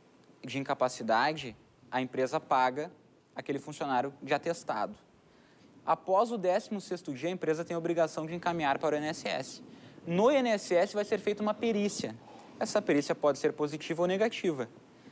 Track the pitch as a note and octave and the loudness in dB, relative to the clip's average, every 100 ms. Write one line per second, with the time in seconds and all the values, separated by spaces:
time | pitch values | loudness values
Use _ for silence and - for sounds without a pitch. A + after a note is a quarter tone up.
0 | - - - - C3 C3 C3+ C3+ B2+ - | -20 -20 -20 -16 -8 -6 -2 0 0 0
1 | A2+ A2 C#3+ D#3 C3+ G#2+ - _ - B2+ | 0 2 2 0 -8 -12 -20 _ -6 -4
2 | B2+ C3 B2+ D3+ - C3+ B2+ B2+ E3 - | -2 0 0 0 0 2 2 0 -8 -10
3 | _ _ _ - C3+ C#3 - D3 D3 B2+ | _ _ _ -12 -6 -6 -6 -6 0 0
4 | C#3 - - D3 E3 E3+ - A2+ G#2 G#3 | 0 -4 -2 0 0 -4 -4 -2 -2 -6
5 | _ _ _ - - - - - - E3 | _ _ _ -20 -20 -20 -20 -8 -2 0
6 | - F#3+ A3+ A#3 F3+ G3 - G#3 - F3 | 4 4 4 2 2 2 0 -8 -6 -8
7 | - C3 D#3+ F#3 D3+ D#3 E3+ E3+ E3+ E3+ | -6 -4 -4 -2 -2 -2 -2 -4 0 2
8 | D#3+ - D#3 F3 F3 E3+ C#3+ C#3 D#3+ D3 | 2 0 -6 -4 -2 0 0 2 2 0
9 | D3+ D#3+ A#3+ - C3 - - - - - | -2 -4 -4 -4 -6 -12 -18 -20 -20 -14
10 | - F3 A3+ C#4+ B3 G#3 - F3 G3 G#3 | -2 4 6 6 4 0 2 2 4 0
11 | G#3 G3+ G3+ G3+ G#3 G#3 A#3 G#3+ G3+ - | 0 0 0 0 0 0 0 2 0 -2
12 | - A2 - - - - - G#3 G3+ C#3+ | -6 -8 -16 -20 -14 -6 0 0 4 2
13 | C#3+ E3 D3 C#3 D3+ C#3+ D3 D3+ - E3 | 2 2 2 2 0 0 -4 -4 -4 0
14 | F3 F#3+ A3+ - F#3+ C#3+ A2+ - - - | 2 2 0 0 -2 -2 -4 -10 -20 -20
15 | - | -20